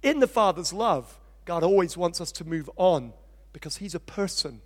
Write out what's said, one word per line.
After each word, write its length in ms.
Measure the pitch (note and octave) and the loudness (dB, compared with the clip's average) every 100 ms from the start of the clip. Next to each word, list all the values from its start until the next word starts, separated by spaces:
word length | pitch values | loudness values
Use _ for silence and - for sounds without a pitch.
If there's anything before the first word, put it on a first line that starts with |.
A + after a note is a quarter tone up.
In 160 | - D4+ | 2 4
the 80 | B3+ | 2
Father's 460 | - G#3 E3 F3 | 4 2 2 -4
love, 480 | F#3 A3+ D3+ A#2+ - - - | -2 0 0 -4 -18 -20 -20
God 180 | - E3+ | -6 0
always 340 | E3+ G3 F3 - | 4 4 4 0
wants 240 | F3 E3 | -2 -2
us 120 | E3+ | -10
to 120 | - | -10
move 240 | D#3+ E3 D3+ - | -8 -6 -8 2
on 360 | F#3 D#3+ A#2+ A2 - - - | 4 4 0 -16 -20 -20 -20
because 240 | - D#3 - | -16 -12 -10
he's 180 | G3+ | -8
a 60 | E3 | -10
person. 600 | - - G3 - D3 A#2 | -10 -4 -4 -4 -10 -14